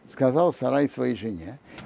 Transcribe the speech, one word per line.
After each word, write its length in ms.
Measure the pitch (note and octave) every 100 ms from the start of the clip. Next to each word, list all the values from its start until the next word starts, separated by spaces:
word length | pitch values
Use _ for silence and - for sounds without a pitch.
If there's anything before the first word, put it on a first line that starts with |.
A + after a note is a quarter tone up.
| -
сказал 480 | - C3 C3+ F3
Сарай 360 | - B2+ C#3 C#3+
своей 260 | - B2+ A2
жене, 440 | A2+ F2+ E2 - - -